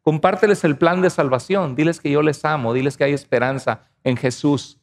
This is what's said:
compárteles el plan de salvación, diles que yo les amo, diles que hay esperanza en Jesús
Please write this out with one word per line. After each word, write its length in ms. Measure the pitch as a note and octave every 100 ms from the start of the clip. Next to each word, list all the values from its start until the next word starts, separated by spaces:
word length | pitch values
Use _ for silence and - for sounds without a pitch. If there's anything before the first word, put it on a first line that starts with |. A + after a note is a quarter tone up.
compárteles 600 | - D3+ F#3 G3+ G#3+ G3+
el 140 | E3 C#3
plan 240 | E3+ F3+
de 80 | F#3
salvación, 640 | - C#3+ B2+ - G3 D#3+ B2+
diles 240 | D#3+ E3+
que 120 | D3
yo 100 | D3
les 220 | D#3 C#3+ D3+
amo, 280 | D3+ A#2
diles 240 | B2 C#3 -
que 80 | C#3+
hay 80 |
esperanza 680 | C#3+ - A#2+ B2 C3+ B2+ A2 _ _
en 140 | C3 B2
Jesús 640 | C3 - D3 C#3 - _